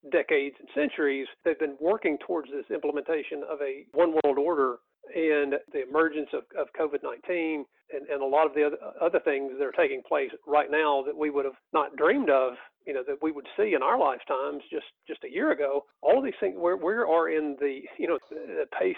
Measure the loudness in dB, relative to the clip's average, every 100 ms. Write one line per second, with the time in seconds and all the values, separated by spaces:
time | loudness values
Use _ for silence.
0 | -2 0 2 2 0 -6 -6 -2 0 2
1 | 0 0 -6 -4 -2 0 -2 -2 0 2
2 | 0 -2 -2 -4 -4 -8 -6 -4 -2 -2
3 | -2 -4 -4 -8 -8 -6 -6 -6 -2 2
4 | 4 4 4 4 2 2 2 0 _ _
5 | -8 0 2 2 2 -2 -2 -6 0 2
6 | 2 0 -6 -6 -6 -6 -4 -2 -2 -2
7 | -6 -8 -4 -2 -2 -4 -8 _ -12 -10
8 | -6 -4 2 4 4 4 2 0 -8 -2
9 | 2 2 2 0 -2 -4 -2 0 0 -2
10 | -2 -2 -2 -6 0 2 2 2 2 2
11 | 0 -2 -2 0 -2 -6 _ -2 -2 2
12 | 2 4 4 4 4 -2 -14 _ -8 -6
13 | -4 -4 -4 -4 -6 -2 0 2 2 2
14 | 2 0 -4 -4 -4 -6 -8 -10 -10 _
15 | -14 -12 -8 -2 -2 0 0 -2 -6 _
16 | 4 4 2 -2 -2 0 0 0 0 0
17 | 2 2 2 0 -2 -2 -2 -4 -10 -6
18 | -2 -2 -4 -12 -8 -6 -4 -2 -2